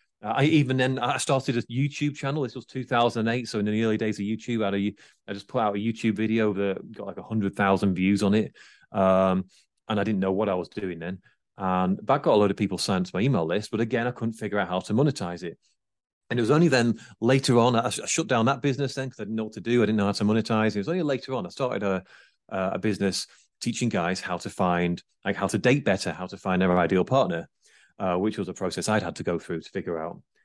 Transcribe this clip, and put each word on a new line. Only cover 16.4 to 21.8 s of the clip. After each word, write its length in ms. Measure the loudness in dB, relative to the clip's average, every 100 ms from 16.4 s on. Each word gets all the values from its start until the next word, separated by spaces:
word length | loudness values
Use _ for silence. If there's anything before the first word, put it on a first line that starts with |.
was 80 | 4
only 180 | 6 6
then 300 | 6 2 0 -6 -2
later 380 | 2 2 4 4
on, 180 | 6 4
I, 100 | 0
I 40 |
shut 360 | -4 -4 -4 0
down 200 | 2 2
that 160 | 2
business 320 | -2 -2 -4
then 160 | -4 -8
'cause 100 | -8
I 40 |
didn't 120 | -6 -6
know 80 |
what 80 | -6
to 60 | -6
do. 220 | 0 2
I 40 | 4
didn't 120 | 2
know 80 | 2
how 60 |
to 120 | 2
monetize. 500 | 2 2 2 2 2
It 40 | 0
was 100 | -2
only 140 | -2
later 320 | 0 -2 -4
on 100 | -6
I 60 | -6
started 320 | -4 -4 -2